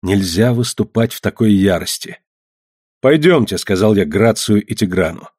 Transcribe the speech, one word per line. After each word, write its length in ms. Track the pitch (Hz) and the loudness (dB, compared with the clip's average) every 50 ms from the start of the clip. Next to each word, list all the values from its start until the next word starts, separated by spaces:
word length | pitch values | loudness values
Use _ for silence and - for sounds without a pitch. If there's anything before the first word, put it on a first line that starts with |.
"Нельзя 520 | - 90 98 98 95 90 80 90 113 127 120 | -2 -2 -2 -2 -2 -2 0 0 0 2 2
выступать 600 | 117 120 - - - - - _ 113 113 113 - | 0 -2 -4 -4 -4 -6 -4 _ -2 -2 -2 -4
в 80 | - | -4
такой 300 | - 101 - - 117 110 | -6 -6 -2 0 0 2
ярости". 680 | 104 98 95 101 92 82 90 - - - - - - - _ _ _ _ _ _ _ _ _ _ _ _ _ _ _ _ | 2 4 2 2 0 0 -4 -6 -10 -10 -12 -16 -18 -20 _ _ _ _ _ _ _ _ _ _ _ _ _ _ _ _
"Пойдёмте", 560 | - 131 151 160 147 185 180 147 110 - 95 | 2 2 2 4 4 4 4 4 0 -2 -4
сказал 380 | 87 - - 101 92 104 107 107 | -8 -4 -2 0 2 2 2 4
я 100 | 98 92 | 2 0
Грацию 600 | - 110 101 110 117 131 - - - 107 104 - | 0 0 2 2 2 2 0 0 0 0 0 0
и 80 | - 113 | -2 -4
Тиграну. 560 | - 117 95 90 92 90 78 67 - - - _ | -4 -2 -2 0 -2 -2 -2 -4 -10 -16 -20 _